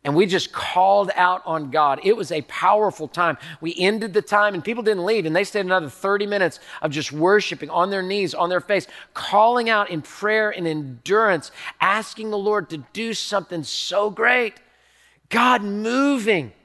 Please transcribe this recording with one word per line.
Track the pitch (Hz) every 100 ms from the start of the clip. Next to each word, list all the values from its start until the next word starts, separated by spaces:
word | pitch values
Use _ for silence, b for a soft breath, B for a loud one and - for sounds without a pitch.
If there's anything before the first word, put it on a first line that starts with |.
| 143
And |
we | 147 196
just | 175 -
called | - - 180 190 202 190 196
out | 180 185 185
on | 160 143
God. | 151 147 135
It | 190
was | 220 165
a | 160
powerful | - - 180 208 214 - 151
time. | - 170 143 160 156
We | 165 170
ended | 185 220 220
the | 190
time | - 208 208
and | 190
people | 175 233
didn't | 214 202 175
leave, | 226
and | 160
they | 165
stayed | 202 214
another | 185 185 151
thirty | - 196 202 208
minutes | 202 170 - B B
of | 156
just | 143 143
worshiping | 151 175 208 196 156 147
on | 170 185
their | 196
knees, | 185 202 180
on | - 175
their | 180
face, | 180 202 - B B
calling | - - 202 226 247 226
out | 220 208
in | 170
prayer | - - 208 220 214
and | 190 170
endurance, | 156 139 120 160 208 220 170 - B B B
asking | 180 208 214 - 220
the | 208
Lord | 202 208 160
to | 160 127
do | 196 226
something | 214 - 202 175 175
so | 135 - - 185 214
great. | 196 226 247 226 - b b b b b b _
God | 233 247 247
moving. | 202 202 220 254 277 269 214 190 117 -